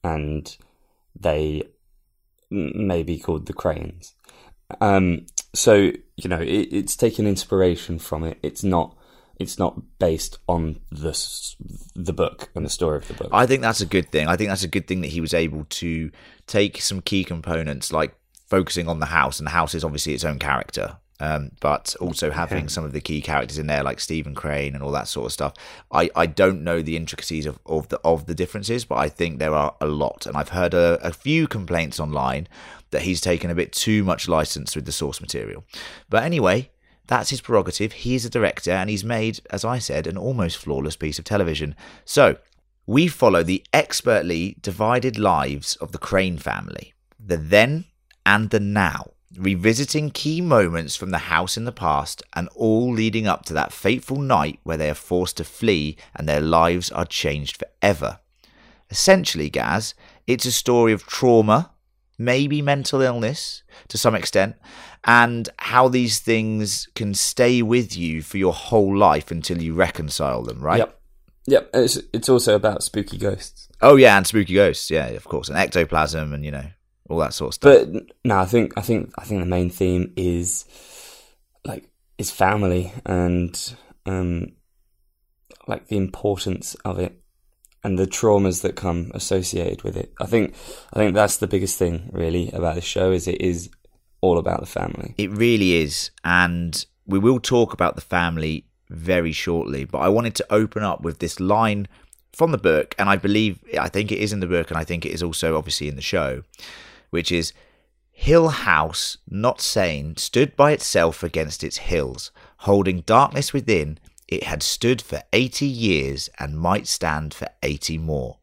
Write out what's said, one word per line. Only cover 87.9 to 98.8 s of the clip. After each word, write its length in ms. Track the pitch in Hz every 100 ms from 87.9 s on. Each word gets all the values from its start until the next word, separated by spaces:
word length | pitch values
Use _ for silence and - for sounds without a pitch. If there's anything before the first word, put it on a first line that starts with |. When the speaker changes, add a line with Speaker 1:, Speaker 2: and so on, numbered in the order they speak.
| 92
Speaker 1:
the 80 | 95
traumas 560 | - 113 104 95 87
that 140 | 95 -
come 340 | 92 87 85
associated 720 | - - 98 90 - 85 50
with 140 | - -
it. 160 | - -
I 60 | 95
think, 280 | 113 104 - - - -
I 40 | -
think 180 | 107
that's 240 | 95 104 -
the 100 | 92
biggest 280 | 98 95 -
thing, 320 | 87 85 87
really, 380 | 90 82 87 85
about 240 | - 85 82
this 80 |
show, 260 | 85 - 92
is 160 | 92 87
it 140 | 87
is 280 | 90 87 87 _ _ _ _ _
all 180 | 92 85
about 220 | 85 -
the 60 | -
family. 500 | - - - - -
Speaker 2:
It 120 | 101
really 420 | 104 117 113 92
is, 380 | 85 76 - - _
and 600 | - 90 87 87 85 80 - _ -
we 120 | 98
will 220 | 107 127
talk 320 | - 123 113
about 240 | - 87 -
the 40 |
family 640 | - 90 85 82 78 78 _ _